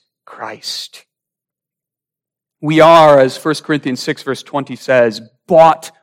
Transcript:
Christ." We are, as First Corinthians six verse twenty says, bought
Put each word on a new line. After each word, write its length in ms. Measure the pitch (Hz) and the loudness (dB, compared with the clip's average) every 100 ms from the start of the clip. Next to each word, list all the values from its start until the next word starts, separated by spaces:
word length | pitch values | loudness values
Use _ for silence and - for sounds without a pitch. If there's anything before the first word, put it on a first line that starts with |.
| _ _ | _ _
Christ." 840 | _ - 110 110 - - - - _ _ _ _ _ _ _ _ _ _ _ _ _ _ _ _ | _ -18 -18 -16 -14 -14 -16 -20 _ _ _ _ _ _ _ _ _ _ _ _ _ _ _ _
We 180 | 151 156 | -4 2
are, 400 | 156 165 156 143 | 4 6 6 4
as 160 | 135 - | 2 -2
First 300 | 160 151 - | -8 -8 -6
Corinthians 340 | 147 139 127 | -8 -6 -10
six 240 | - 151 | -10 -10
verse 180 | - 131 | -10 -12
twenty 360 | - 143 131 123 | -10 -10 -10 -12
says, 420 | - 131 120 107 - _ - | -2 0 0 -2 -18 _ -2
bought 440 | 170 165 - - _ | 2 2 0 -8 _